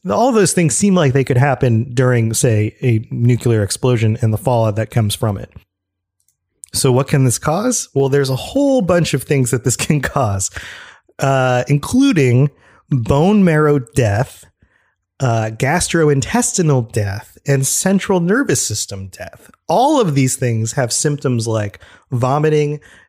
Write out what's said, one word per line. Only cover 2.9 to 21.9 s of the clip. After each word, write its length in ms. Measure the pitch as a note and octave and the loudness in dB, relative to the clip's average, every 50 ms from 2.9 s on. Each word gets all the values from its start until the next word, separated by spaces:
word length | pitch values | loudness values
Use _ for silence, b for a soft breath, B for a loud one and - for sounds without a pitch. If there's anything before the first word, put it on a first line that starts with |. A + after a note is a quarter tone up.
| A2+ A2 A2+ - | 0 0 -2 -4
nuclear 520 | C3 B2 A#2+ B2 B2 A2 - B2 A2+ G#2+ | -4 0 2 2 2 2 2 0 0 0
explosion 560 | G2+ - - - - B2+ B2+ A2 A2+ A2 A2 - | 0 -2 -4 -2 0 0 2 2 2 0 0 0
and 100 | A#2 A2 | 0 0
the 60 | A2 | 0
fallout 400 | G#2 - C3 B2 A#2 A2+ A2 G2 | 0 0 0 0 2 2 0 0
that 140 | A2+ A2 - | -2 -4 -2
comes 240 | - A#2+ G#2+ G2+ - | -2 -2 -2 -2 -2
from 240 | - A#2+ A2 G2+ - | -2 -2 -4 -4 -4
it. 120 | - - - - - _ _ _ _ _ _ _ _ _ _ _ _ _ _ _ _ _ _ _ - - - | -8 -14 -18 -20 -20 _ _ _ _ _ _ _ _ _ _ _ _ _ _ _ _ _ _ _ -16 -10 -4
So 180 | - - C3+ | 0 2 2
what 160 | B2 B2+ - - | 2 2 2 2
can 160 | D#3+ C#3 C3 | 2 2 2
this 140 | B2+ - - | 2 0 -2
cause? 500 | - D3+ D#3 G3 G#3+ B3+ A#3 - - - - | -2 -2 -2 -2 -2 -2 -2 -4 -6 -4 -2
Well, 160 | C3+ C3+ C3+ | 0 0 2
there's 180 | C3+ C#3+ C#3 C3 | 2 0 0 0
a 80 | C3 | -2
whole 460 | B2+ - - - C#4 C#4+ C#4 C4+ B3+ | -6 -6 -4 -2 0 2 2 2 2
bunch 320 | F#3+ E3+ F3+ F3 D#3 - - | 2 2 2 2 0 0 -2
of 80 | C3 | -4
things 280 | - - D3+ C3+ B2+ - | -2 0 0 0 0 0
that 140 | C3 A#2+ - | -2 -2 -2
this 120 | B2+ - | -2 -2
<laughs> 20 | - | -2
can 240 | - - D#3+ C#3+ | -2 -2 -2 -2
cause, 480 | B2+ - - D3 B2 G#2 G2 G2 - B B B B B B B B B B B B _ _ - | -2 -2 -2 -2 -2 -2 -2 -4 -4 B B B B B B B B B B B B _ _ -4
uh, 440 | C#3 C3+ C3+ C3 B2+ B2+ B2 B2 B2 - | -2 0 2 2 2 2 0 0 0 0
including 800 | C#3+ C#3+ - - - B3+ C#4 C#4 A#3 D#3 C3+ B2 A#2+ B2+ C#3+ C#3+ b b b b b b b - | 0 0 0 0 0 2 2 2 2 2 2 4 4 2 2 0 b b b b b b b -4
bone 540 | D3 B2+ A2 - C#3+ C#3 E3 G3 G#3+ G#3 F#3+ | -4 -2 0 0 0 2 2 4 4 4 4
marrow 340 | F3 D#3 D3+ D3+ D3 D3 C#3+ | 4 2 2 2 2 2 0
death, 680 | B2 - - - A#2+ G#2 G2+ G#2+ C3+ - - - - - _ _ _ _ _ _ _ _ _ _ _ _ _ - | -2 -6 -4 -2 -2 0 0 -2 -4 -4 -8 -20 -20 -20 _ _ _ _ _ _ _ _ _ _ _ _ _ -4
uh, 300 | C3+ A#2+ A#2 A2+ A2 A2 | -2 -2 -2 -2 -2 -4
gastrointestinal 1400 | A2+ A2 C3+ C3 D#3+ F3 - - - E3+ D#3 D3 C#3+ C3+ - - - A#3+ A#3+ - - F#3+ E3+ D3+ C#3 B2+ A2+ - | -6 -4 -2 -2 -2 -2 -2 -2 0 2 2 2 2 0 -2 -2 -2 -2 -2 -2 -2 -2 0 0 0 0 -2 -2
death, 480 | - A#2 G#2 G2+ F#2+ G#2+ - - - _ - | -4 -4 -4 -4 -6 -10 -14 -18 -20 _ -4
and 180 | C#3+ C#3 C3+ C3+ | -2 0 0 0
central 540 | - - - - F#3+ G3 F#3 - - G3 F3+ | -2 -2 -2 0 0 0 0 0 0 -2 0
nervous 480 | E3+ F3 G#3 C4+ C#4+ - D3 - - | 0 0 0 0 0 0 -2 -2 -2
system 400 | - G#2+ - - - G2+ G2 F#2+ | -4 -6 -8 -8 -10 -10 -12 -14
death. 420 | F#2 - - F2+ F#2+ - - - - _ _ _ - | -14 -16 -16 -16 -18 -18 -20 -20 -20 _ _ _ -2
All 320 | E3 G#3+ B3+ D4 D#4 C4+ | 0 2 2 2 2 2
of 160 | A3 E3 C#3 | 2 2 2
these 180 | C#3 C3 B2+ - | 0 0 0 0
things 380 | - C3 A#2+ A#2 A2+ A2 A2 | -2 -2 -2 -2 -2 -4 -4
have 200 | - D3 B2+ A2 | -2 -2 -2 -2
symptoms 540 | - - - D3+ D3 C#3 - C3+ B2 A#2 A2 | -2 -2 -2 -2 -2 -2 -2 -2 -2 -2 -2
like 340 | A2+ A2 A2 G#2 G2+ - B B B | -2 -2 -2 -4 -6 -10 B B B